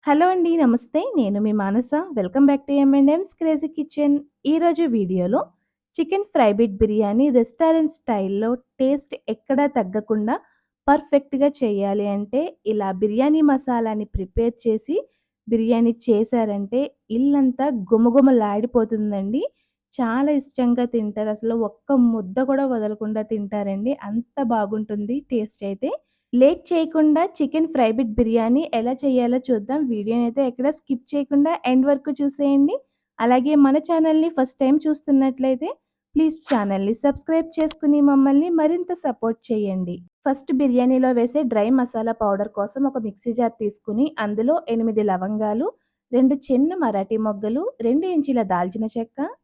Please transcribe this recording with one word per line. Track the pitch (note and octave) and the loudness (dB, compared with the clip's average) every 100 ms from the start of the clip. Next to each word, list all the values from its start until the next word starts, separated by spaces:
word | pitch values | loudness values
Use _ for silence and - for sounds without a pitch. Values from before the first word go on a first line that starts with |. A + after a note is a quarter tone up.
| - | 2
హలో | D4 F4+ | 2 2
అండి, | F#4 E4+ E4 | 2 0 2
నమస్తే. | B3+ A#3+ - D4+ A#4+ | 2 2 -2 -4 -2
నేను | F#4+ G#3 G3+ | -2 0 0
మీ | G#3+ | -2
మానస. | G#3 G3 G#3+ B3 D4 F#4 | 0 0 -2 -2 -4 -4
Welcome | B3 F3+ C4+ C#4+ | -4 -4 2 4
back | C#4 | 2
to | - C#4+ | 0 2
M | C#4 | 4
and | C#4 C#4 | 4 4
M's | D#4+ G4 | 2 -4
Crazy | - D#4+ D4+ D4+ | -4 -2 -2 -4
Kitchen. | D#4 D4 D4 D4 C#4+ - _ C4+ | -8 -8 -2 0 0 -4 _ -2
ఈరోజు | D#4 E4+ D#4+ E4 | 0 0 0 0
వీడియోలో | A3+ F#3 F#3 F3+ B3+ D5+ _ _ _ _ - | 0 -2 -2 0 -2 -4 _ _ _ _ -6
చికెన్ | D#4+ G4 G4+ | -2 -2 -2
ఫ్రై | D#4+ A3 | 2 2
బిట్ | G3+ A#3 F#3+ | 2 0 0
బిర్యానీ | G#3+ G#3+ G#3 A3 D4 | 0 2 0 2 2
రెస్టారెంట్ | B3 A3+ _ D#4+ D#4+ D#4 | 2 0 _ 2 2 0
స్టైల్‌లో | - - G#3 G3 G3 A3 B3 _ _ | -4 -4 -4 -2 -2 -2 -4 _ _
టేస్ట్ | C4 C#4+ - - - | 0 0 -6 -14 -10
ఎక్కడా | A3 - C#4 C#4+ | -10 -2 0 0
తగ్గకుండా | C#4 F#3+ G#3+ G#3 G#3+ G#3 E4 _ _ _ _ - | 0 -2 -6 -2 -2 -2 -4 _ _ _ _ 0
పర్ఫెక్ట్‌గా | D4 D4 C#4+ C#4 C4+ C#4+ | 0 2 -2 0 0 0
చేయాలి | C#4+ A#3 G3+ G3 G#3 G#3 | 0 -2 0 -2 -2 -2
అంటే, | G3+ G#3 B3+ E4+ - G#3 | -4 -2 -4 -4 -8 -6
ఇలా | G#3+ F#3+ | -4 -4
బిర్యానీ | F#3 G#3+ G#3+ C#4 D#4 | -2 -2 0 2 4
మసాలాని | D4 C4+ C4 A#3+ A3+ G#3+ G#3 | 4 2 0 -2 -2 -4 -6
ప్రిపేర్ | - F#3+ - A#3 A#3 | -6 -6 -2 -2 -2
చేసి | A#3 A3 - F#4 - _ _ _ - | -2 -2 -4 -6 -6 _ _ _ -4
బిర్యానీ | A3+ A3+ A#3 A#3 A#3 | -2 2 2 2 0
చేశారంటే | - G#3 A3 A#3+ G#3+ G3+ G3 B3 C#4+ _ _ | 0 0 2 0 -2 -4 -4 -4 -4 _ _
ఇల్లంతా | A3+ C#4 C#4+ C4 B3 C#4 A#3+ | -2 2 2 2 0 -2 -2
గుమగుమలాడిపోతుందండి. | F#3 A3+ A#3+ B3+ C4+ B3 G#3 G#3 A#3+ A#3+ A3+ A3 G#3+ G3+ G3 B3+ B4+ _ _ _ _ | 0 2 4 6 6 4 2 -2 0 -2 -2 -2 -4 -4 -4 -4 -6 _ _ _ _
చాలా | - A#3 A#3+ C#4+ | -6 -2 0 0
ఇష్టంగా | C#4+ C4+ - A#3+ A#3+ A#3+ | -2 -4 -2 0 0 0
తింటారు. | A#3 G#3 G#3 G#3+ | -2 -4 -6 -6
అసలు | G#3+ A3+ A#3 | -4 -4 -2
ఒక్క | G#3+ - - C#4 A#3+ | -4 -8 -2 2 2
ముద్ద | A3+ F#3 G3+ | 0 -4 -4
కూడా | C4 C4+ C4+ | 0 0 0
వదలకుండా | A#3 G#3+ G#3+ G#3+ G#3+ | -2 -4 -6 -6 -6
తింటారండి. | G#3+ A3 G3+ G#3 G3 G3 A3 C#4+ | -4 -6 -6 -6 -6 -4 -4 -6
అంత | G#3 A3 A#3+ - | -6 -6 -6 -6
బాగుంటుంది | B3+ A3+ G#3 G#3+ G#3+ G#3 G#3 C4+ | -2 -2 -2 -6 -6 -8 -6 -6
టేస్ట్ | - A#3+ G#3+ _ | -4 -4 -4 _
అయితే. | G3+ G3 C#4+ C5+ _ _ _ | -10 -6 -6 -6 _ _ _
లేట్ | A#3+ C4+ F4 | 4 4 4
చేయకుండా | - E4+ D#4+ D#4+ D#4 D4+ F4+ | -2 -2 0 2 4 2 0
చికెన్ | - D4 D#4 D#4+ | -2 -2 0 -2
ఫ్రై | D4+ A3+ | 2 0
బిట్ | A3 A#3 | 0 -2
బిర్యానీ | G#3+ A3+ A3+ A3+ C4 D#4+ | 0 2 2 2 0 0
ఎలా | A#3 A#3+ | -4 -4
చేయాలో | C4 C#4+ B3+ A#3+ B3 | -2 0 0 2 -2
చూద్దాం. | B3+ A3+ G#3 C#4+ C4+ | 0 -2 -2 -4 -2
వీడియోని | G#3+ G#3 A#3 | -4 -2 -2
అయితే | A#3+ B3+ C4 | 0 0 -2
ఎక్కడ | B3 C4+ | -2 -4
స్కిప్ | D4+ _ B3+ - | -4 _ -8 -4
చేయకుండా | C#4+ C#4 C#4+ D4+ E4+ B3+ | -6 0 2 2 0 0
ఎండ్ | B3+ C4+ | 2 2
వరకు | C#4+ D4+ | 0 -2
చూసేయండి. | C#4+ C#4+ C#4 C#4+ C#4 C#4+ C5 _ _ _ - | -2 -4 0 2 4 2 0 _ _ _ -4
అలాగే | A#3 B3 C4 D4+ | 2 2 4 4
మన | C#4 D4 | 4 2
ఛానల్ని | D4+ E4 D#4+ D#4 E4 | 0 0 2 2 0
ఫస్ట్ | E4 C4 - | 0 -4 0
టైమ్ | C4 D4+ | 2 2
చూస్తున్నట్లయితే | D#4 D4+ - C#4 C4+ C4 C4 B3+ E4 D5 _ _ _ D4 | 2 -2 2 2 2 0 -2 -2 -4 -10 _ _ _ 0
ప్లీజ్ | D#4+ D#4+ | 0 -2
ఛానల్ని | - A#3+ G3+ G3 G3 | -2 -2 0 -2 -2
సబ్స్క్రైబ్ | A3+ C#4+ C#4 - D#4+ D#4+ | 0 -2 -2 -2 -2 -2
చేసుకుని | - D#4 - D4+ D4 | -4 -4 0 2 4
మమ్మల్ని | C#4+ C#4 C4+ C#4 F4 | 4 4 4 2 2
మరింత | E4 D4+ F4 F4+ | 2 2 0 -4
సపోర్ట్ | F4 C#4+ A#3 A3+ A3+ | -6 -6 -4 -4 -6
చేయండి. | - G#3+ G3+ F#3 F3+ F3+ - _ | -4 -4 -2 -4 -6 -8 -14 _
ఫస్ట్ | C#4 C#4 - | -4 -4 -2
బిర్యానీలో | C4 C#4 B3 B3 C4 B3+ | 0 2 2 2 2 2
వేసే | A#3+ B3 C#4+ | 2 0 0
డ్రై | B3+ A3 G#3 | 0 0 2
మసాలా | C4 A#3+ A3+ A3+ | 0 0 -4 -4
పౌడర్ | A3+ G#3 G3 G#3 | -2 -2 -2 -4
కోసం | - G3+ C4+ C#4 | -6 -6 -4 -4
ఒక | C4+ | -2
మిక్సీ | A3 G3+ A#3+ | -8 -8 -6
జార్ | A#3 A#3 - | -2 -2 -2
తీసుకుని | G#3 - - G#3+ D4+ D4+ | -6 -6 -6 -2 -2 -2
అందులో | G#3+ G#3 A#3+ E4 - | -4 -2 0 0 -2
ఎనిమిది | A3+ A3+ G#3+ | -2 0 0
లవంగాలు, | G#3 F#3 F#3+ G#3+ G#3+ G#3+ F#4 - _ _ _ | 0 -2 -4 -4 -2 -2 -4 -8 _ _ _
రెండు | B3 C4 C#4 | 2 2 0
చిన్న | - B3+ D4+ F#4 | 0 2 2 0
మరాఠీ | C4 G3+ F#3+ A3 | -2 -2 -4 -4
మొగ్గలు, | A3 G3+ G#3+ B3 G#4+ - | -4 -4 -4 -4 -6 -4
రెండు | A#3 C#4 F#4 | -2 0 0
ఇంచుల | E4+ C#4+ B3 | -2 0 -2
దాల్చిన | G3 F3+ F3+ G#3+ A3 | 0 -2 -2 -4 -6
చెక్క | A#3 A3+ - D#4+ C5+ | -6 -10 -8 -8 -10